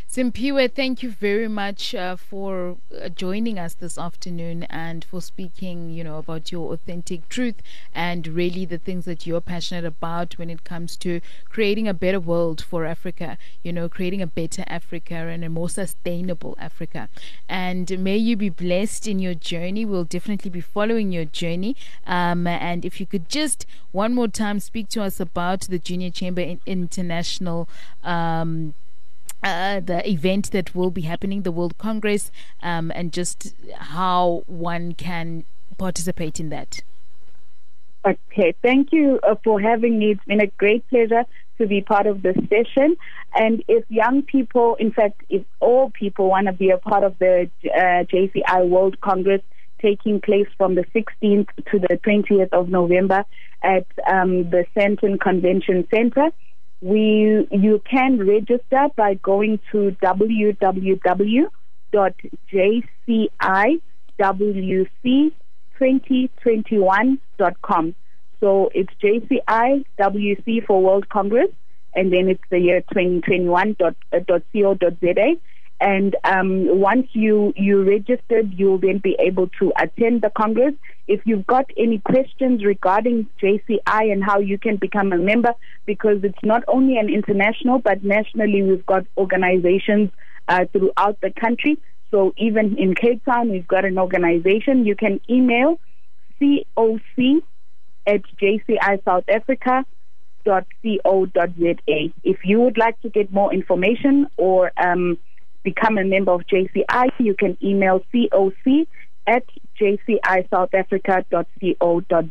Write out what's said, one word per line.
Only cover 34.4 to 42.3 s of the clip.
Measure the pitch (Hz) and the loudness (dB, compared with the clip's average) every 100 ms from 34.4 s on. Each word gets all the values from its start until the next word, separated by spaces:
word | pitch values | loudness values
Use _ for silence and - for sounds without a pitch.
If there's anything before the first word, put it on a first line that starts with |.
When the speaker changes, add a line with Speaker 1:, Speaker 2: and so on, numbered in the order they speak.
| - | -4
Speaker 1:
one | 175 170 170 170 | -4 -4 -2 -4
can | 165 175 175 165 165 - - - - | -4 -4 -2 -2 -4 -4 -4 -4 -4
participate | 185 175 175 170 160 - | -2 -2 -2 -2 -2 -2
in | 160 | -4
that. | 143 - - - - - - - - - - - - - - | -4 -4 -4 -4 -4 -4 -4 -6 -6 -6 -6 -8 -8 -8 -4
Speaker 2:
Okay, | - - - - 175 - | -2 -2 -4 0 0 2
thank | 240 262 285 | 2 2 2
you, | 320 285 254 | 2 4 4
uh, | - 214 | 2 2
for | 226 208 | 2 2
having | 208 226 233 220 | 2 2 2 2
me. | 214 | 2
It's | 202 | 0
been | - 202 | 0 2
a | 202 | 2
great | - 202 233 - | 2 2 2 2
pleasure | 254 226 233 240 - - - | 2 2 2 0 -4 -8 -2
to | 220 | 0
be | 196 | 0
part | 196 208 208 | 2 2 2
of | 196 | 0
this | 185 | 0